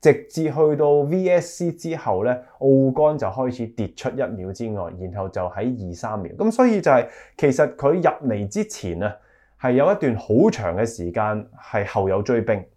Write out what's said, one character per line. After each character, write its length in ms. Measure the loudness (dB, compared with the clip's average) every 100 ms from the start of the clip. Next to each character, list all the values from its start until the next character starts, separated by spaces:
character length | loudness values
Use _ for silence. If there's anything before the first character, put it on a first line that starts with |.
直 120 | 4 4 0
至 260 | -4 -4
去 240 | 2 2 4
到 140 | 4
V 400 | 4 2 0 2
S 180 | 0 0 -6
C 80 | -6
之 240 | -6 -8 -8
後 300 | -4 -2 0
呢， 120 | -2 -6 -2
奧 320 | 4 4 4
干 260 | 4 2 2
就 80 | -4
開 240 | -4 -4
始 160 | -4 -8
跌 200 | -6 -6 -4
出 140 | -8
一 120 | -4
秒 300 | -6 -6 -10
之 180 | -8 -8
外， 180 | -6 -8 -10
然 140 | -10 -8
後 140 | -8
就 120 | -6
喺 460 | -6 -4 -6 -6 -8
二 40 |
三 260 | -8 -8 -8
秒。 100 | -8 -2
噉 140 | -2
所 160 | 4 2
以 140 | 4
就 100 | 4
係， 160 | 4 2 -8 -20 0
其 160 | 2
實 220 | 4 2 2
佢 160 | 2
入 360 | 4 2 0 -4
嚟 180 | -4 -4
之 160 | -4 -6
前 360 | -6 -8 -4
啊， 140 | -4 -6 _ _ _ _
係 100 | 0
有 180 | 4 4
一 60 | 2
段 180 | 0 -2
好 100 | 2 4 4
長 240 | 2 -4 -2
嘅 100 | -4
時 240 | -4 -6
間 380 | -2 -2 -4 -8 -20
係 300 | -6 -4 -2
後 220 | -2 0
有 120 | 0
追 200 | 0 0
兵。 200 | 0 -2 -4